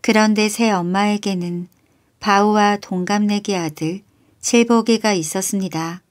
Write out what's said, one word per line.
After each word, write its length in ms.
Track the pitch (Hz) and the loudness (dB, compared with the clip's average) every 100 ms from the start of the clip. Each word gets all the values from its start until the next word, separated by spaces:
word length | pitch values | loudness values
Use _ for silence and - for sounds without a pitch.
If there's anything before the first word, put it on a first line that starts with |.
그런데 480 | - 214 214 214 214 | 2 2 4 2 0
새 220 | 208 226 | 0 0
엄마에게는 960 | 190 175 196 208 208 202 185 175 175 180 _ _ _ _ _ | 0 0 0 0 -2 -4 -4 -4 -6 -10 _ _ _ _ _
바오와 580 | - 202 208 214 208 202 | 0 4 4 4 2 0
동갑내기 800 | - 185 180 208 208 208 208 190 | -4 -4 -2 0 0 -2 -2 -4
아들 460 | 165 156 160 190 _ _ _ _ | -4 -6 -6 -6 _ _ _ _
칠복이가 760 | - 233 233 233 226 226 220 | 2 2 4 2 2 0 0
있었습니다. 880 | 196 156 190 190 196 185 160 165 180 _ | -2 -4 -6 -4 -4 -4 -6 -8 -10 _